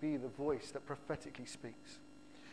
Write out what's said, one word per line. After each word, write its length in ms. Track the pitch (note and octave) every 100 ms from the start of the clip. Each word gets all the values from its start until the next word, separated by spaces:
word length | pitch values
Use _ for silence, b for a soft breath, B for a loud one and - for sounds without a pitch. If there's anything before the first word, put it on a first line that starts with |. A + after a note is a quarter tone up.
be 160 | D3+ D3
the 120 | B2+
voice 440 | - C#3+ C3+ -
that 120 | C#3
prophetically 600 | - C#3+ - D3+ - - B2
speaks? 540 | - A#2+ A2+ - - - - B B B